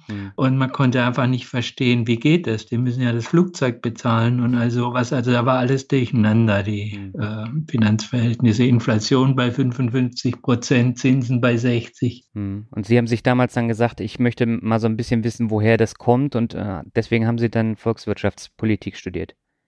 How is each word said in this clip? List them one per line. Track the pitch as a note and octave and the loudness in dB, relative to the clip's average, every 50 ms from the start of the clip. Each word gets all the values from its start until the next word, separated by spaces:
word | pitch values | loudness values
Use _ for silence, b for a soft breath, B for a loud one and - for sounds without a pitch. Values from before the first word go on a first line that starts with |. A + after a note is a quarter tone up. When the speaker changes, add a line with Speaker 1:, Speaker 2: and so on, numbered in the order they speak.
| _ | _
Speaker 1:
Mhm. | - G#2 G2+ G2 G2 - | -12 -10 -10 -10 -10 -4
Speaker 2:
Und | - C3+ C3 C3 | -2 0 2 2
man | C3+ C3 B2+ | 0 0 -2
konnte | - - C3+ B2+ B2 B2+ A#2+ | 0 0 0 2 2 2 2
einfach | B2 B2 C#3 B2 | 0 0 0 0
nicht | B2 B2+ A#2+ - | 0 -2 -2 -6
verstehen, | - - B2 A2+ - - - C3+ A#2+ B2 A#2+ A2 | -6 -6 -6 -6 -6 -4 -2 0 2 2 2 0
wie | B2 A#2 | 0 0
geht | A#2 - D3 E3 F3 F3 | 0 2 2 2 2 2
das? | A2+ A2 G#2+ - | -2 -4 -4 -4
Die | - A#2+ A#2 | -4 -2 -2
müssen | B2+ B2 A#2+ C3 B2+ | -2 -2 -2 -2 -2
ja | A#2+ | 0
das | A#2 A#2 A2+ | -2 -2 -2
Flugzeug | - - E3 F3 F3 - - C3+ B2 A#2 - - | 0 2 2 2 0 -2 -2 -2 -2 -2 -2 -6
bezahlen | A#2+ - - - B2 A2+ A2+ A2+ A#2+ B2 B2 | -8 -6 -4 0 0 2 2 2 2 2 2
und | A#2+ A#2+ B2 | 0 2 2
all | A#2+ A#2 A#2+ | 2 0 0
sowas. | A#2+ A#2+ A#2+ B2 A#2+ B2+ A#2+ - D3 | 0 0 -2 -2 -2 -2 -2 -2 -2
Also | B2+ A2+ B2+ | -2 0 2
da | B2 A#2+ A#2 | 2 2 2
war | C3 B2+ B2+ | 2 2 2
alles | B2+ B2+ C3+ C3+ - - | 2 0 0 -2 -2 -2
durcheinander, | C#3+ C3 A#2+ - C3+ A#2 G#2 G#2+ A2 A#2 A#2 A2 G2+ G2+ G2 | 0 0 0 0 2 2 2 4 4 4 4 4 2 2 0
die, | G#2+ G#2 G2+ G2+ G#2 G2+ G2+ G2 G2 G2+ | -2 -4 -4 -6 -8 -10 -10 -12 -12 -8
Speaker 1:
Mhm. | - | -6
Speaker 2:
äh, | G#2+ G#2 A2 G#2+ A2 A2+ C3 D#3 D3+ - | -6 -6 -6 -8 -8 -6 -6 -8 -6 -4
Finanzverhältnisse. | - A#2 A2 A2 G#2+ A2 - - B2+ B2 A2+ A#2+ A2+ - B2+ A2+ G#2 A#2+ B2 | -2 0 2 2 2 0 -2 -4 -2 0 0 0 0 2 2 2 4 4 4
Inflation | C3 B2 A#2 - B2+ A2+ G#2+ - - C#3+ B2+ C3 C#3 B2+ | 4 4 2 2 2 0 0 2 2 2 4 4 4 2
bei | C3 B2 A#2+ | 2 0 0
fünfundfünfzig | A#2+ C#3+ C3 B2 A#2+ - B2+ A#2 B2 C3 B2+ A#2+ B2 - - B2 - - | 0 0 -2 -2 -2 -2 -2 -2 0 0 -2 -2 -4 -4 -4 -4 -4 -4
Prozent, | - - B2 A#2+ - - C#3+ A#2+ B2 B2+ B2 | -2 0 0 0 0 2 2 4 4 2 0
Zinsen | - - C3 C3 C3+ A#2+ A#2+ B2+ A#2+ | 0 2 2 2 2 0 0 0 2
bei | B2 B2 A#2+ | 2 2 2
sechzig. | A#2 B2 B2 A#2+ A#2 A#2 - - - C3+ A#2 - - _ _ - | 2 0 0 0 -2 -4 -8 -6 -4 -4 -4 -4 -8 _ _ -10
Speaker 1:
Mhm. | G#2 G2+ G2 G2 G#2 A2 - | -8 -8 -6 -8 -10 -12 -10
Und | - A2+ G#2 | -10 -8 0
Sie | - A#2 | 2 2
haben | A#2+ A#2+ | 2 4
sich | A2+ A#2+ G#2+ | 2 -2 0
damals | - C3 B2 B2 B2 A#2 - | 0 2 2 2 2 0 0
dann | B2 A#2 | -2 -2
gesagt, | A#2 A2+ G#2+ A#2+ A#2 - - | 0 0 0 -2 -2 -2 -6
ich | G2 A2 - | -8 -8 -2
möchte | - A#2+ A#2+ - - B2 | -2 0 0 0 0 0
mal | A#2 A#2 - F2+ A2 A2+ A2 | 0 -2 -2 -2 -2 0 0
so | A2+ | 0
ein | A2+ A2 | 0 -2
bisschen | A2+ A#2 - B2 A2+ A2 | -2 -2 -2 0 0 0
wissen, | A#2 - - A#2 G#2+ | -2 -2 -2 -2 -2
woher | G#2+ G#2+ G#2+ A2+ A2+ | 0 2 2 4 4
das | G#2+ A2+ - - | 4 2 0 -2
kommt | - - A#2+ A#2+ B2+ C#3+ C#3+ - | -2 2 2 2 4 2 0 0
und, | A2+ A#2 - - | -2 -2 -2 -4
äh, | F2 G2+ G#2 G2+ D#2 - - - | -6 -6 -6 -6 -8 -10 -4 -4
deswegen | A2+ A2 - A#2 A2+ A2+ | -4 -2 0 0 0 2
haben | A#2 A#2 | 0 0
Sie | A2+ A#2 A2+ | 0 0 0
dann | - A2+ A2+ A2 G#2+ | 0 0 0 -2 -4
Volkswirtschaftspolitik | - - A#2 A2 - - G#2+ G2+ - - G2+ - - - - _ - A2 A2 G#2+ - - G2 - | -4 -4 -4 -4 -4 -4 -6 -4 -2 -2 -4 -4 -6 -12 -20 _ -4 -2 -2 -2 -2 -4 -8 -12
studiert. | - - F#2 - E2+ E2+ - - _ _ _ _ _ _ | -10 -10 -10 -8 -8 -10 -10 -14 _ _ _ _ _ _